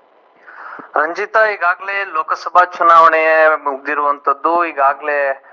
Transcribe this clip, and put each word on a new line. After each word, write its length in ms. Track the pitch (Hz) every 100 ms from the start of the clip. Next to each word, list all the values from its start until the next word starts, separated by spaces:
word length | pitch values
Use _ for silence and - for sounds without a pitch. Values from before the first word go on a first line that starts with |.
| _ _ _ _ - - - - - 143
ರಂಜಿತಾ, 500 | 151 170 208 220 220
ಈಗಾಗಲೇ 580 | 196 175 185 190 196
ಲೋಕಸಭಾ 600 | 196 160 160 180 175 170
ಚುನಾವಣೆ 920 | 180 - 170 165 165 160 160 160 156 156
ಮುಗ್ದಿರುವಂತದ್ದು, 1080 | 147 135 139 147 147 143 - 139 160 170
ಈಗಾಗಲೇ, 800 | 170 143 139 143 151 143 139 135 -